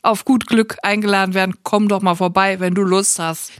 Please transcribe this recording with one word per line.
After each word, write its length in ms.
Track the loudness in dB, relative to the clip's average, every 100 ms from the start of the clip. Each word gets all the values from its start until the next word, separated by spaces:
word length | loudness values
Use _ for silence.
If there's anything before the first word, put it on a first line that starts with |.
auf 220 | -2 0 0
gut 200 | 0 2
Glück 320 | 0 0 -2
eingeladen 500 | -2 0 0 2 2
werden, 220 | 0 -2 -4
„Komm 240 | -2 0 2
doch 160 | 2
mal 100 | 0
vorbei, 460 | 0 0 2 0 0
wenn 160 | 0 0
du 80 |
Lust 340 | 2 2 0 -2
hast.“ 340 | -4 -6 -12